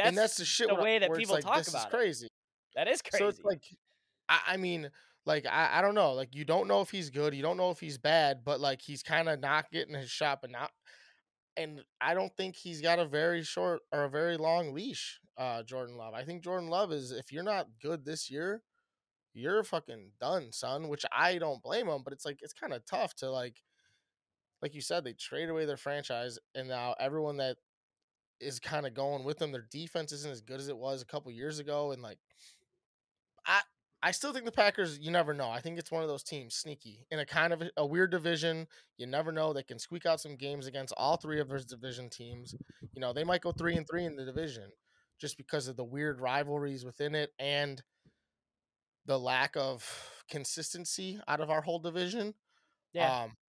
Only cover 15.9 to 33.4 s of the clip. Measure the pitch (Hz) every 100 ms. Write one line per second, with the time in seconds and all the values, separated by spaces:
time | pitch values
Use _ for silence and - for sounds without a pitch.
15.9 | 120 113 110 135 175 175 180 170 170 202
16.9 | 151 127 120 - 143 190 202 147 113 143
17.9 | 165 135 156 - 135 175 220 - _ _
18.9 | _ _ _ _ 107 131 208 208 170 147
19.9 | 117 98 104 127 180 120 - 123 139 160
20.9 | 147 - 120 165 180 160 135 123 196 220
21.9 | 147 127 139 151 139 151 - 311 127 -
22.9 | 190 196 - 135 131 123 113 _ _ _
23.9 | _ _ _ _ _ _ _ 151 143 127
24.9 | 175 131 113 - 139 165 160 156 139 -
25.9 | 143 135 120 123 117 - 135 131 127 120
26.9 | 117 131 156 151 143 135 123 _ _ _
27.9 | _ _ _ _ _ 131 123 - 151 139
28.9 | 120 139 143 131 156 156 135 110 139 165
29.9 | 170 151 147 147 127 107 135 139 123 131
30.9 | 135 123 151 139 117 143 151 147 147 147
31.9 | 131 117 98 _ _ - - _ _ _
32.9 | _ _ _ _ _